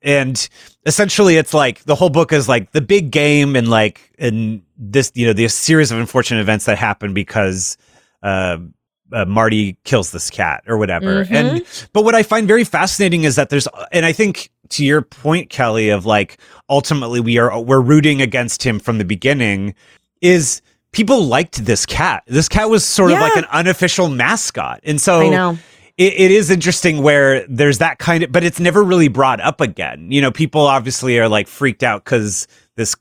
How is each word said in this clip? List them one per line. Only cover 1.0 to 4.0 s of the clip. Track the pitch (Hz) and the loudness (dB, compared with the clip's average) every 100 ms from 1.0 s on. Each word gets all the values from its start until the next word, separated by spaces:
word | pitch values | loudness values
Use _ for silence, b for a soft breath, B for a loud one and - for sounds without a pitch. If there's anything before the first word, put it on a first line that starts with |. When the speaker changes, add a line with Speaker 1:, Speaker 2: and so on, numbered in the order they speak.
| 202 - 196 160 | -2 2 4 4
Speaker 1:
it's | 151 151 | 2 0
like, | 139 113 - | 0 -4 -4
the | 143 | 0
whole | 180 | 2
book | 147 165 | 2 2
is, | 156 117 | 0 2
like, | 120 95 | -2 0
the | 156 | -6
big | 120 202 156 | 0 0 2
game | 147 147 147 143 135 | 0 2 2 2 0
and, | 117 | 2
like, | 113 107 - | 2 0 -4